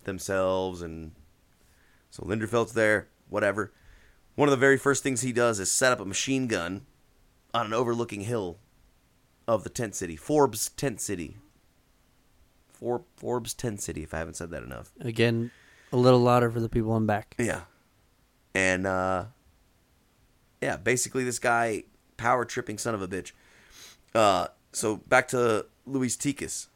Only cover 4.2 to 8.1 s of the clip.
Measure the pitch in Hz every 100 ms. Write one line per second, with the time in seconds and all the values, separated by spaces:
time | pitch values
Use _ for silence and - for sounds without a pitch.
4.2 | _ - 147 131 139 131 139 135 143 120
5.2 | 131 117 120 101 90 - 127 123 98 92
6.2 | - 135 127 101 85 95 - _ _ _
7.2 | _ _ _ 117 110 113 120 117 117